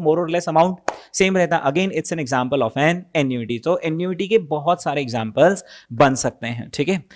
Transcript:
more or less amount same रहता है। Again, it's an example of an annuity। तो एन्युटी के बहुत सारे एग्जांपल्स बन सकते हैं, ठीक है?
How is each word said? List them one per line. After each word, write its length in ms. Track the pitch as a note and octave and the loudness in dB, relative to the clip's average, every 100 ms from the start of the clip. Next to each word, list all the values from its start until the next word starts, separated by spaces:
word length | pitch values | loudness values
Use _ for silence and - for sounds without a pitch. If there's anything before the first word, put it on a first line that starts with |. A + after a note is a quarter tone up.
| D#3+ | 2
more 180 | E3 E3 | 0 0
or 100 | E3+ | -2
less 200 | E3+ D#3 | 0 2
amount 200 | F3+ F3+ - - - - | 2 0 -6 -8 -4 0
same 160 | F#3+ F#3+ | 2 2
रहता 200 | E3+ E3 | 2 2
है। 60 | |
Again, 260 | C#3 D3+ F#3+ D#3+ | 0 0 0 -2
it's 140 | - | -4
an 60 | E3 C3 | -4 -2
example 320 | C3 B2+ C#3 | -2 0 0
of 120 | A2+ C3+ | 0 2
an 180 | D3+ F3 F3+ D#3+ | 0 0 -2 -2
annuity। 460 | C#3 B2 A2+ A#2 | 0 -2 -4 -4
तो 140 | D#3 F3+ | -2 -2
एन्युटी 500 | E3 D#3+ F3+ F3+ G3 | -2 -4 -4 -4 0
के 100 | A3 | 0
बहुत 460 | D3+ D3+ D3 F3 | 0 -4 0 0
सारे 180 | D#3+ C#3+ | 0 -4
एग्जांपल्स 640 | C3 A#2 A2 A2+ E3 G3 - - - | -2 -4 -2 4 4 4 -6 -20 -6
बन 220 | A#2 C#3 C3 | 2 4 4
सकते 320 | A#2+ - A#2 | -2 -6 -8
हैं, 220 | A#2 - | -8 -8
ठीक 200 | - D3 | -4 -2
है? 140 | F#3 - | -2 -4